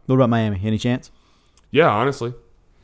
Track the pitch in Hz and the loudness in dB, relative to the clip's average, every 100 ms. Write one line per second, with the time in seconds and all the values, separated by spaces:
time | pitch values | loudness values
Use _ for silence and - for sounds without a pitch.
0 | - 131 123 117 110 98 110 107 123 127 | -2 2 4 2 0 -2 -4 -2 -2 -4
1 | - _ _ _ _ _ _ 127 160 104 | -6 _ _ _ _ _ _ 2 2 2
2 | 131 135 117 123 _ _ _ _ | -2 -4 -8 -10 _ _ _ _